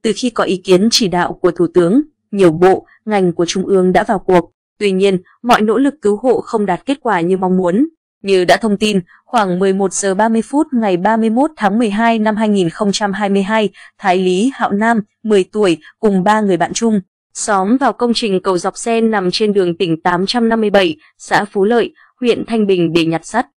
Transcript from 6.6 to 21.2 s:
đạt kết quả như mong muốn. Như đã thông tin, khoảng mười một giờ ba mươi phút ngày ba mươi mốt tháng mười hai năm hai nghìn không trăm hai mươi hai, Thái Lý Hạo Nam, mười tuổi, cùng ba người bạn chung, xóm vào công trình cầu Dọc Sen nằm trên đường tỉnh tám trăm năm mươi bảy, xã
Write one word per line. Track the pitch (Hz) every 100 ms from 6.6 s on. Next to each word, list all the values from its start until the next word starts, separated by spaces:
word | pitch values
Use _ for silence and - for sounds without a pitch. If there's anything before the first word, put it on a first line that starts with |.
| 202
đạt | 175 -
kết | 277
quả | 240 196
như | 165 185
mong | 185 185
muốn. | 180 185 311 - _ _
Như | 196 190 175
đã | 190
thông | 226 202
tin, | 214 202 180 - _
khoảng | 247 196 180
mười | 196
một | 190 190
giờ | - 196 190
ba | 220
mươi | 226
phút | 220 277 311
ngày | 247 220 175
ba | 196 226
mươi | 226
mốt | 220 302 311
tháng | 208 208
mười | 233
hai | 202 233 226
năm | 214 214
hai | 220
nghìn | 202 170
không | - 208
trăm | 190 208
hai | 196 208
mươi | 196
hai, | 190 220 208 - - _
Thái | 202 180
Lý | 185 180 240
Hạo | 269 214
Nam, | 202 220 233 202 _
mười | 220 208 185
tuổi, | 214 202 160 - _
cùng | 220 196
ba | 180 214
người | 208 175
bạn | 170
chung, | - 226 214 185 _ _
xóm | - - 196 190 254
vào | 262
công | 202 240 226
trình | 233 185
cầu | 196 180
Dọc | 190 -
Sen | - 226 226
nằm | 214 180
trên | - 214
đường | 202 180 170
tỉnh | 165 160
tám | - 175 190
trăm | 247 226
năm | 226
mươi | 214
bảy, | 196 185 151 _
xã | _